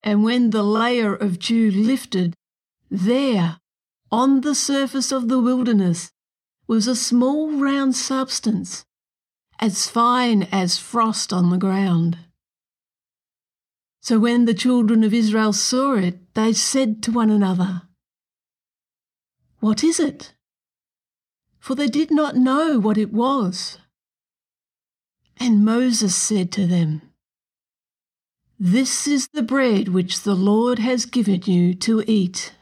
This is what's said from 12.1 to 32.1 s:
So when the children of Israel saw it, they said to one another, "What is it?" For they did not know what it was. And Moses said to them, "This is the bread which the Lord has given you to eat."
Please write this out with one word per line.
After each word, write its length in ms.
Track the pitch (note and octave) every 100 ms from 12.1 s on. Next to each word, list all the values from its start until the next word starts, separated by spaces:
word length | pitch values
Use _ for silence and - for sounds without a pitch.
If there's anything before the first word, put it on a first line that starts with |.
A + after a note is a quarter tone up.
| E3+ - _ _ _ _ _ _ _ _ _ _ _ _ _ _ _ _ _
So 200 | - A3+
when 260 | A#3 A#3+ A#3
the 80 |
children 500 | G#3+ B3 B3 G#3+ A3+
of 80 | A3
Israel 420 | A3+ A3 A3 G#3+
saw 420 | G3+ - B3+ C#4 B3
it, 400 | F#3 F3 _ -
they 180 | A3
said 480 | A3+ - C4+ C4 G#3+
to 100 | A3+
one 200 | A#3 A3
another, 580 | G#3+ G3 F3+ F3+ F#3 - _ _ _ _ _ _ _ _ _ _ _ _ _ _ _ _ _
"What 240 | G#3+ G#3+
is 160 | D#4 E4
it?" 360 | D4 - - _ _ _ _ _ _ _ _ _ _ _ _ _
For 160 | -
they 140 | C4 C#4+
did 240 | C#4 D4+
not 260 | D4+ D4+ B3
know 420 | B3+ C4+ D#4+ C#4
what 200 | G#3 G#3
it 120 | G#3
was. 680 | G#3 B3 C#4 G3 F#3 - - _ _ _ _ _ _ _ _ _ _ _ _ _ _ _ _
And 280 | B3 G#3 G#3
Moses 500 | A3+ B3+ A3 G3+ F3
said 360 | - G#3+ F3+
to 160 | - F#3
them, 340 | F3+ E3 D#3 - _ _ _ _ _ _ _ _ _ _ _ _ _ _ _
"This 480 | F#3 G#3+ C4 - -
is 220 | C#4+ C4
the 120 | D4+
bread 460 | A3+ C4+ B3+ G3+ G3
which 320 | F#3 F3+ -
the 140 | - F#3+
Lord 420 | G3 G#3+ A#3+ B3
has 300 | A3+ B3+ A#3
given 340 | B3 G#3 F#3 F#3+
you 280 | F3+ F3
to 300 | F3+ - A3
eat." 460 | G#3+